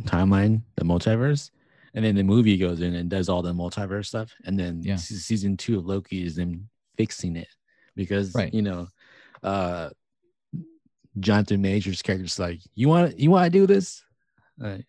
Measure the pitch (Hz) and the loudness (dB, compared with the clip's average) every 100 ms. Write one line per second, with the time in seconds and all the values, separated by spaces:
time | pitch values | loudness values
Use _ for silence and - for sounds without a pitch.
0 | - 87 95 98 104 110 - - 85 87 | -4 2 4 4 4 2 0 -4 0 0
1 | 113 113 135 143 - _ _ _ _ 110 | 2 0 2 -2 -4 _ _ _ _ -2
2 | 110 98 95 113 110 95 90 85 87 87 | 2 2 4 6 6 4 2 0 -2 -2
3 | 87 95 90 90 87 87 87 107 98 101 | -4 -2 0 0 0 -4 -4 -6 -6 -6
4 | 101 113 113 - 90 95 87 85 90 98 | -6 -8 -8 -12 -6 -4 -4 -6 -4 -4
5 | 85 104 80 110 98 95 - 107 87 98 | -6 -10 -4 -2 -2 -4 -2 -2 -2 -4
6 | - 92 87 80 87 85 104 _ _ - | -4 -6 -6 -4 -6 -6 -12 _ _ -4
7 | 110 - 90 85 85 _ _ _ _ - | -4 -4 -6 -6 -10 _ _ _ _ -8
8 | 92 101 98 110 90 110 104 90 87 _ | -2 -2 -2 -2 -2 -2 -2 -4 -10 _
9 | _ - - - 98 98 90 87 80 - | _ -20 -20 -10 -4 -2 -2 -4 -10 -14
10 | _ _ _ _ _ - 320 330 _ _ | _ _ _ _ _ -14 -14 _ _ _
11 | _ 101 95 104 101 98 98 101 95 90 | _ -4 2 2 2 0 0 0 -2 -6
12 | - 95 90 - 87 85 _ - 135 170 | -4 -4 -4 -6 -6 -8 _ 0 4 4
13 | 175 - 143 185 170 190 196 196 180 - | 2 2 4 6 6 6 6 4 2 -10
14 | _ _ _ _ _ - 110 98 | _ _ _ _ _ -12 -10 -10